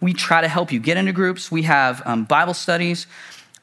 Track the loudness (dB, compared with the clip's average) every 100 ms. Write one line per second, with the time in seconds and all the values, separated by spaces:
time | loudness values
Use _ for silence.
0 | -2 -2 2 2 4 0 -2 -2 0 0
1 | 0 0 -2 -2 -4 -2 2 4 4 0
2 | -4 -4 2 2 2 -2 -2 0 0 -4
3 | -8 -18 -20 -20 -20 -20